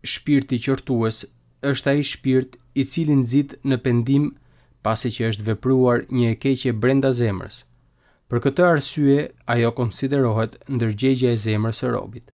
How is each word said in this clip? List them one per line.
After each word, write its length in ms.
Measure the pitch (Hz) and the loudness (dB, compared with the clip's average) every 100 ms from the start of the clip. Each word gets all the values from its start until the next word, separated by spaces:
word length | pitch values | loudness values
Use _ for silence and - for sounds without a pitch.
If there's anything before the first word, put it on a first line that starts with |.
Shpirti 560 | - - - 143 135 123 | -6 -6 0 0 2 -4
qortues 640 | 139 131 - 120 113 110 - _ _ _ | -2 -4 -2 0 0 -2 -10 _ _ _
është 280 | 143 135 151 | -4 -2 0
ai 120 | 143 | 0
shpirt 540 | 143 - 131 127 127 - _ 139 | -2 -4 0 0 0 -14 _ -4
i 100 | 135 | -2
cili 300 | - 156 139 | -2 2 2
nxit 440 | 120 135 143 - | 2 0 -2 -6
në 140 | 139 127 | -4 -2
pendim 480 | 135 120 117 139 147 - _ _ _ _ | 0 0 2 2 0 -6 _ _ _ _
pasi 280 | 104 110 120 | -4 -2 -4
që 180 | - 113 | -2 -4
është 160 | 104 107 | -2 -4
vepruar 560 | 107 127 131 127 120 - | -2 0 4 4 2 0
një 220 | 127 120 | 0 0
e 80 | 110 | 0
keqe 340 | 135 131 131 | -2 0 -2
brenda 380 | 110 123 135 135 | 0 2 2 2
zemrës. 520 | 123 117 95 - - _ _ _ _ _ _ _ | 0 -2 -2 -10 -16 _ _ _ _ _ _ _
Për 80 | 120 | -2
këtë 200 | 139 135 175 | 0 2 4
arsye, 540 | 156 - - 139 139 151 - - | 2 0 0 2 2 0 -10 -4
ajo 260 | 120 117 | 0 0
konsiderohet 840 | 117 117 - 135 139 123 107 113 - - | 0 -4 -2 -2 0 2 0 -2 -6 -6
ndërgjegja 640 | 131 113 104 131 127 123 | -2 -2 0 0 2 2
e 60 | 117 | 0
zemrës 460 | 107 107 113 113 | 0 0 -2 -2
së 80 | 127 | -4
robit. 380 | 113 104 117 - | -4 -6 -16 -20